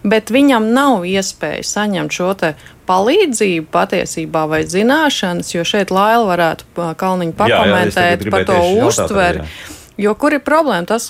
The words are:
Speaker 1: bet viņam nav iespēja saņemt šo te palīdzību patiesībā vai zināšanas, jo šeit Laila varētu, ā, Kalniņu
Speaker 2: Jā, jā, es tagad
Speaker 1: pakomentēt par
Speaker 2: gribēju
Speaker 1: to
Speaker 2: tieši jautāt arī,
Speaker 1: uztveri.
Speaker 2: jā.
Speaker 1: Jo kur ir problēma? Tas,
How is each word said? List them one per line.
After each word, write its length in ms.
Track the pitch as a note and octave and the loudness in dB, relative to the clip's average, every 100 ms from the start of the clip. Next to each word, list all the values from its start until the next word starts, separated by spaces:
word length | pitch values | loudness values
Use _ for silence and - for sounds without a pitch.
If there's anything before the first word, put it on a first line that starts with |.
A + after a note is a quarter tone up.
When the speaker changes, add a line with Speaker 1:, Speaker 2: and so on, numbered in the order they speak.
Speaker 1:
bet 280 | G#3 G#3+ G#3+ | 2 0 2
viņam 380 | A#3 C#4+ B3 A3 | 2 4 4 2
nav 380 | A#3+ C#4+ A#3 F3 | 2 4 2 0
iespēja 560 | G3 F#3+ - D#3 - | -2 -4 -6 -8 -8
saņemt 480 | - - G#3 F#3 D3+ | -6 -4 -2 -2 -4
šo 220 | - F3+ | -4 -4
te 160 | G3 E3+ D3 - - | -2 -4 -6 -16 -20
palīdzību 880 | - F#3 G3+ E4+ F#4 A3+ G#3 E3+ D#3 | -2 0 4 2 2 0 0 -2 -2
patiesībā 720 | F3 F#3+ F#3+ - - D#3 D#3+ | -2 0 -2 -4 -6 -4 -2
vai 140 | D#3 D#3 | 0 0
zināšanas, 920 | D#3+ F3 A3 C#4+ D4+ - F#3+ F3 E3+ | -2 0 2 2 0 0 -4 -4 -4
jo 100 | F3+ | -4
šeit 240 | E3+ G#3+ F#3+ | -2 -2 0
Laila 380 | F#3 G#3 A3+ A3 | 2 4 4 2
varētu, 380 | F3 E3 D#3 - | 0 0 -2 -10
ā, 180 | - E3+ | -8 -8
Kalniņu 400 | D#3+ F#3 F#3 E3+ | -4 -4 -2 -4
Speaker 2:
Jā, 120 | E3 G#3+ | -2 0
jā, 160 | A3 G#3 F#3+ | 2 2 2
es 140 | - | 0
tagad 0 | |
Speaker 1:
pakomentēt 240 | F#3+ F3 F3 | 2 2 0
par 20 | |
Speaker 2:
gribēju 240 | G3 F#3+ | 0 -2
Speaker 1:
to 120 | F#3+ F3+ | 2 2
Speaker 2:
tieši 160 | F3 | 2
jautāt 20 | G3+ | 2
arī, 120 | C#4 | 2
Speaker 1:
uztveri. 500 | - F#3 G3+ F3+ F3 | 0 0 0 0 0
Speaker 2:
jā. 400 | D#2 - - - - - | -6 -14 -16 -18 -20 -4
Speaker 1:
Jo 140 | G#3 | -2
kur 180 | G#3 D4 | 0 0
ir 80 | D4 | 0
problēma? 460 | - D4+ D#4 F#3+ F3 | 0 2 2 0 -2
Tas, 200 | A3+ - | -4 -4